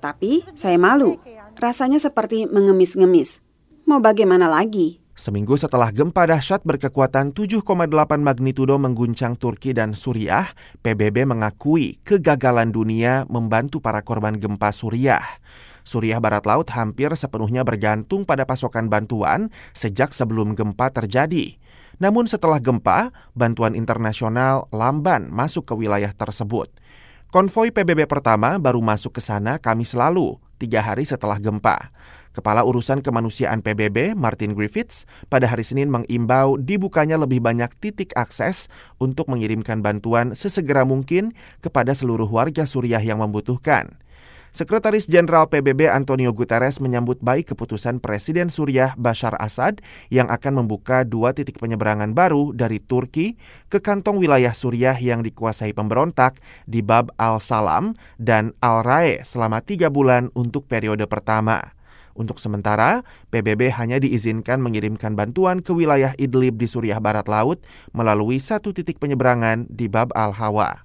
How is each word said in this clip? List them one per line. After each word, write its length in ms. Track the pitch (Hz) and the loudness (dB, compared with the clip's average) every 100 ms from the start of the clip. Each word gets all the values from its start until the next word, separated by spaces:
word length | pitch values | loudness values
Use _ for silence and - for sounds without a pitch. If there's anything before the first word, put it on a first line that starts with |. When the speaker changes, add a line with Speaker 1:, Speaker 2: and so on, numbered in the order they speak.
Speaker 1:
tapi 400 | 147 147 196 302 349 - | -8 -4 0 0 -2 -6
saya 160 | 190 175 | 0 4
malu. 400 | 185 269 247 - - - - - | 6 6 4 0 -8 -20 -20 -4
Rasanya 480 | 240 240 262 285 | -2 0 2 2
seperti 480 | - - 214 226 220 | 2 0 -2 -2 2
mengemis-ngemis. 880 | 202 196 190 180 190 185 180 139 - _ _ _ _ - | 4 6 6 6 6 6 6 4 -4 _ _ _ _ 2
Mau 160 | 285 | 4
bagaimana 480 | 220 208 202 180 175 | 6 4 4 6 4
lagi? 480 | 156 220 214 160 175 _ | 2 0 0 -2 -2 _
Speaker 2:
Seminggu 420 | - - 101 104 | -10 -6 -4 0
setelah 400 | 139 156 123 117 | 0 2 2 2
gempa 320 | 104 160 180 170 | 2 0 2 2
dahsyat 400 | 160 - 196 165 | 2 0 -4 -2
berkekuatan 680 | 139 139 143 131 135 143 139 | -2 -2 0 2 2 -2 -4
tujuh 260 | 208 220 | -2 -2
koma 240 | - 185 165 | 0 0 2
delapan 400 | 156 151 151 147 | 2 2 2 2
magnitudo 540 | 123 131 135 131 139 | 0 -2 0 2 2
mengguncang 560 | 131 120 120 117 123 120 | 2 0 -2 -2 -4 -2
Turki 320 | 123 110 135 | -4 -4 -4
dan 240 | 123 110 | -2 -2
Suriah, 560 | 104 - 117 101 98 180 - - - | -4 -4 -4 0 0 -2 -8 -20 -6
P 160 | 120 110 | -4 0
B 160 | 107 | 2
B 140 | 104 135 | 2 0
mengakui 720 | 113 107 101 143 160 110 - | 0 -2 -4 0 2 0 -6
kegagalan 720 | - 202 165 143 127 120 113 | 0 2 4 2 2 2 2
dunia 560 | 110 110 110 117 131 135 | 0 0 0 2 0 -2
membantu 480 | 120 113 110 139 147 | -4 0 0 -2 -4
para 180 | 120 107 | -4 -4
korban 400 | 101 110 107 107 | -4 -4 -2 -4
gempa 320 | 101 104 104 | -4 -2 -2
Suriah. 480 | 104 113 113 135 110 - - - - - - - | -2 -6 -2 2 2 -2 -16 -20 -20 -20 -20 -8
Suriah 320 | 120 110 113 | -4 -2 0
Barat 320 | 110 104 104 | 0 0 2
Laut 240 | 107 101 | 0 0
hampir 400 | 120 110 107 143 | -4 -4 -2 -2
sepenuhnya 480 | 160 139 110 107 123 | -2 -6 -4 -2 -2
bergantung 640 | 131 113 107 107 110 190 202 | -2 0 0 -2 -2 -4 0
pada 240 | 139 131 | 0 0
pasokan 400 | 131 123 117 110 | -2 -2 -2 0
bantuan 640 | 107 110 117 90 107 220 - - - | 0 -2 -2 0 0 -2 -8 -20 -6
sejak 320 | 113 98 127 | -6 -2 -2
sebelum 480 | - 117 110 107 104 | 0 -2 0 -2 -2
gempa 320 | 107 98 127 | -4 -2 -2
terjadi. 640 | 117 113 113 151 170 104 - - - - - | -2 -2 0 0 -2 -4 -10 -20 -20 -20 -2
Namun 240 | 190 214 240 | 2 2 0
setelah 320 | 220 165 151 | 0 2 2
gempa, 560 | 120 120 101 92 233 - - - | 2 0 2 2 0 -6 -18 -2
bantuan 400 | 117 113 113 101 | 0 2 0 -2
internasional 960 | 113 113 113 107 113 113 131 135 - | -4 -2 -2 -2 -2 0 0 0 -2
lamban 560 | 107 117 147 151 151 73 | -2 -2 0 0 0 -2
masuk 400 | 90 139 170 - | -4 -4 -4 -6
ke 40 | 110 | -4
wilayah 380 | 110 101 101 98 | -2 -2 -2 -6
tersebut. 540 | 107 104 107 120 - - - - - - - | -8 -6 -4 -4 -6 -12 -20 -20 -20 -20 0
Konvoi 400 | 190 196 220 226 | 2 2 2 0
P 160 | 233 180 | 0 0
B 80 | |
B 160 | 160 151 | 2 2
pertama 480 | 143 123 110 113 190 | 0 2 2 2 0
baru 240 | 143 123 | 0 0
masuk 380 | 113 107 123 - | 0 -2 -4 -10
ke 20 | |
sana 400 | - 104 104 147 | -6 -4 -4 -4
Kamis 320 | - 113 117 | -2 -2 -2
lalu, 480 | 120 131 180 120 - _ - | -2 0 0 -2 -6 _ -12
tiga 240 | 120 110 | -4 -2
hari 240 | 107 104 147 | -2 -4 -4
setelah 320 | 131 107 104 | -4 -4 -2
gempa. 560 | 104 104 110 82 - - - - - | -2 0 0 0 -4 -20 -20 -20 -16
Kepala 320 | - 107 107 | -6 0 2
Urusan 400 | 117 123 117 135 | 2 0 0 -2
Kemanusiaan 560 | 135 117 113 - 127 110 | 0 -2 -2 -4 -2 -2
P 160 | 110 107 | -2 -2
B 160 | 107 | 0
B, 240 | 104 160 214 | 0 -2 0
Martin 400 | 123 104 107 104 | -2 -2 -6 -4
Griffiths, 480 | 104 - 233 - - - - | -4 -4 -6 -10 -12 -20 -2
pada 240 | 165 104 | 0 2
hari 160 | 117 113 | -2 -4
Senin 240 | 135 143 | -2 -2
mengimbau 640 | 123 117 120 117 127 135 135 | -2 -2 -2 2 2 4 2
dibukanya 640 | 135 202 190 160 151 160 | 0 -2 0 0 0 0
lebih 240 | 143 127 | 0 0
banyak 240 | 117 117 120 _ | 0 0 -2 _
titik 320 | 208 202 190 - | -10 -8 -6 -4
akses 560 | 120 - 226 190 - - - - | -6 -4 -4 -4 -8 -14 -20 -6
untuk 240 | 131 131 160 | -4 -4 -4
mengirimkan 560 | 127 107 110 110 110 | -2 -2 -4 -4 -2
bantuan 480 | 104 104 113 117 120 | -2 -2 0 0 0
sesegera 560 | - 202 190 151 139 131 | -4 -4 -4 0 2 2
mungkin 480 | 135 135 170 220 226 - - | 0 0 -2 -2 -8 -20 -12
kepada 320 | - 143 131 | -4 0 0
seluruh 400 | 135 131 113 110 | 0 0 -2 0
warga 320 | 113 135 156 | 0 0 -2
Suriah 400 | 151 135 123 113 | -4 -2 -2 -2
yang 160 | 110 107 | -2 -2
membutuhkan. 800 | 107 104 104 123 - 131 - - - - - - - - | -2 -4 -4 -4 0 0 0 -14 -20 -20 -20 -20 -20 -8
Sekretaris 560 | 170 220 214 214 190 | -2 0 2 0 4
Jenderal 400 | 170 170 165 160 | 4 6 4 4
P 80 | 151 | 2
B 160 | 139 135 | 2 4
B 160 | 156 | 4
Antonio 400 | 135 135 131 127 | 2 0 0 0
Guterres 480 | 107 120 117 127 139 | 0 0 0 0 -2
menyambut 400 | 135 123 120 127 | -2 -2 -2 -2
baik 320 | 117 131 - | 0 -2 -2
keputusan 480 | - 113 110 120 123 | -8 -8 -6 -6 -6
Presiden 480 | 117 104 - 165 175 | -4 -6 -2 -2 -2
Suriah 480 | - 147 131 131 127 | 0 0 2 2 0
Bashar 400 | 120 113 120 104 | -2 0 -2 -4
Assad 480 | 107 - 143 208 - - - | -6 -2 -2 -2 -12 -20 -2
yang 240 | 123 123 | 0 2
akan 320 | 117 139 135 | 0 -2 -2
membuka 400 | 117 104 - 127 | -2 -4 0 0
dua 320 | 123 113 117 135 | 0 0 0 -2
titik 240 | 135 - | -8 -8
penyeberangan 560 | 113 113 107 107 107 113 | -6 -2 -2 0 -2 2
baru 400 | 180 147 143 120 | 2 2 0 -2
dari 240 | 117 110 | -2 -2
Turki 560 | - 123 123 - 190 233 - - - | -2 -2 -2 -4 -4 -6 -18 -20 -4
ke 160 | 196 | -4
kantong 400 | 196 202 196 202 | 0 -2 0 0
wilayah 320 | 170 135 123 113 | 4 4 4 0
Suriah 400 | 127 117 127 127 | -4 0 0 0
yang 240 | 123 117 | -2 -2
dikuasai 560 | 113 - 113 107 110 104 | -4 -4 -6 -4 -6 -4
pemberontak 640 | 107 113 160 175 131 - - - | -2 0 0 2 0 0 -20 -20
di 160 | - 113 | -6 -4
Bab 320 | 104 113 117 - | 2 2 2 -2
al-Salam 800 | 113 110 - 113 104 78 190 - - - | 0 0 -2 -2 0 0 -2 -8 -16 -8
dan 400 | 117 110 110 - | 0 2 2 -2
al-Rae 560 | 123 113 113 139 170 110 - | 2 2 2 2 2 0 -6
selama 320 | 123 113 110 | -4 -2 -2
tiga 320 | - 202 165 | -4 -2 0
bulan 400 | 139 135 123 120 | 2 4 4 2
untuk 320 | - 120 143 - | -4 -4 -4 -4
periode 320 | 117 107 107 104 | -4 -2 -2 -2
pertama. 640 | 107 - 110 110 110 - - - - - | -4 0 0 2 -2 -4 -18 -20 -20 -20
Untuk 320 | - 110 - | -10 -8 -6
sementara, 640 | - 104 104 107 117 226 247 - - | -6 -4 -2 2 4 2 -2 -20 -6
P 80 | 117 | -2
B 160 | 107 107 | 0 2
B 160 | 127 | 0
hanya 240 | 117 117 123 | 0 -2 0
diizinkan 640 | 131 117 113 110 110 131 | 0 0 -2 -4 -2 -2
mengirimkan 560 | 123 110 107 110 110 107 | 0 -2 -4 -4 -4 -4
bantuan 480 | 104 143 185 180 | -4 0 0 0
ke 80 | - | -2
wilayah 400 | 170 160 139 135 135 | 0 4 4 2 0
Idlib 400 | 139 127 127 113 | 0 2 2 2
di 80 | 117 | -4
Suriah 320 | 123 113 104 | -2 -4 -2
Barat 320 | 107 107 101 | 0 -2 -2
Laut 320 | 107 117 175 - - - - | 0 0 -2 -8 -20 -14 -2
melalui 400 | 113 104 107 131 | 2 2 2 -2
satu 400 | - 214 208 185 | -2 -4 -4 -8
titik 240 | 175 - | -8 -6
penyeberangan 720 | 147 135 127 123 113 113 120 | -4 0 2 2 0 -2 -6
di 160 | 107 117 | -8 -4
Bab 240 | 110 120 | -2 -2
al-Hawa. 720 | - 107 101 110 107 85 50 | -2 -2 -2 -4 0 -2 -4